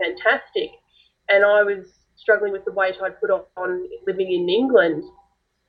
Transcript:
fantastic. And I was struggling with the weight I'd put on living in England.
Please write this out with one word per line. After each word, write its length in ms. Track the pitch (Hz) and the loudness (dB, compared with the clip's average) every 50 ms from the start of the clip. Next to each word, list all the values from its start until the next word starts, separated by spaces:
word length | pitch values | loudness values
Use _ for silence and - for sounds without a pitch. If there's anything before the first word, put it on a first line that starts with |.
| 180 | -6
fantastic. 680 | 170 370 - - 220 269 269 - - - - - - - _ _ _ _ _ _ _ _ _ _ - | -6 -6 -2 0 0 0 0 -4 -8 -6 -6 -6 -6 -10 _ _ _ _ _ _ _ _ _ _ 0
And 160 | 202 196 202 | 2 4 4
I 180 | 208 208 208 202 | 4 4 4 2
was 240 | 202 202 190 185 - _ _ _ _ _ | 2 -2 -6 -10 -16 _ _ _ _ _
struggling 360 | _ - - 214 208 208 202 196 | _ 0 0 2 2 0 -2 -6
with 120 | 190 - | -6 -8
the 80 | - 190 | -6 -4
weight 240 | 196 190 185 185 - 190 | -2 -2 -2 -4 -4 -8
I'd 180 | 185 185 - | -8 -6 -6
put 100 | 208 202 | -4 -2
on 580 | 190 185 - _ _ 185 180 180 180 180 185 - - - - | -2 -2 -4 _ _ -8 -6 -6 -6 -6 -8 -10 -14 -10 -8
living 260 | 196 185 190 190 185 180 | -6 -4 -4 -4 -2 -2
in 160 | 170 175 165 | -2 -2 0
England. 560 | 190 226 262 262 240 196 170 165 151 156 - - - _ _ _ _ _ _ _ _ _ _ | 0 0 2 4 4 4 4 4 0 -4 -8 -12 -16 _ _ _ _ _ _ _ _ _ _